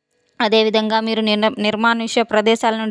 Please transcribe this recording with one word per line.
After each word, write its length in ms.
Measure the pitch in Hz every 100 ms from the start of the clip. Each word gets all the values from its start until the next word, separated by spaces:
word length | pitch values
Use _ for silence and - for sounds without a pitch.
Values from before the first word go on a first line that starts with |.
| _ _ _ _
అదేవిధంగా 580 | 220 220 220 214 220 220
మీరు 220 | 226 220
నిర్-, 360 | 220 214 214 -
నిర్మానుష్య 600 | 208 214 233 233 226 -
ప్రదేశాలను 640 | 220 220 214 226 233 220 220